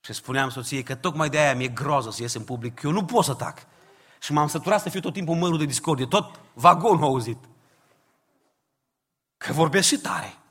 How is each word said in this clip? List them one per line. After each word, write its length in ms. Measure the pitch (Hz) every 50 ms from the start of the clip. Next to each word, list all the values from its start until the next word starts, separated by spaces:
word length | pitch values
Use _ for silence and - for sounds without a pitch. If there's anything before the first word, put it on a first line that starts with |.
Și 120 | _ -
spuneam 380 | 110 - - - 127 139 139 131
soției 320 | 120 131 120 - - 135
că 120 | 123 - 135
tocmai 340 | 123 - 185 143 151 156 147
de-aia 260 | 139 151 151 143 131
mi-e 140 | 123 127 127
groază 420 | 120 - 143 143 147 139 117 110
să 120 | - -
ies 120 | 117 120 -
în 100 | 117 110
public, 300 | - 127 120 117 123 120
că 120 | - -
eu 60 | 147
nu 120 | 156 208 190
pot 200 | 160 233 233 180
să 100 | - 127
tac. 240 | 117 117 80 - - - _ _ _ _ _ _ _ _ _ _ _
Și 140 | - -
m-am 160 | 143 147 151 147
săturat 340 | - 160 - - - 208
să 60 | - 185
fiu 120 | - 190
tot 120 | 165 180
timpul 240 | 135 196 185 156 170
mărul 220 | 165 175 175 165 156
de 60 | 151
discordie, 420 | 143 127 - - 165 156 123 127
tot 340 | 123 - 208 - - - - - _
vagonul 500 | _ 120 120 175 170 160 170 226 190 156
a 40 | 151
auzit. 320 | 143 135 127 113 117 113 - - - - _ _ _ _ _ _ _ _ _ _ _ _ _ _ _ _ _ _ _ _ _ _ _ _ _ _ _ _ _ _ _ _ _ _ _ _
Că 160 | _ - -
vorbesc 340 | 170 151 165 160 139 196 185
și 120 | - 302 -
tare. 360 | - - - - - - - - _ _